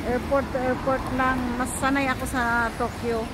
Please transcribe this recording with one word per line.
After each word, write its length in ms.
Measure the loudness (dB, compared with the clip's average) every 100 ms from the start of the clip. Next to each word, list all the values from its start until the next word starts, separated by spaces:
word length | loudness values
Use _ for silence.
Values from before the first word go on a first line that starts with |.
Airport 400 | 0 0 2 0 2
to 80 | 0
airport 400 | 0 0 0 0 0 0
lang. 240 | 2 2 0 -2
Mas 160 | -2 0
sanay 320 | 2 2 2
ako 160 | 0 -2
sa 400 | 0 2 2 0 0
Tokyo. 480 | -4 -2 -2 -2 -2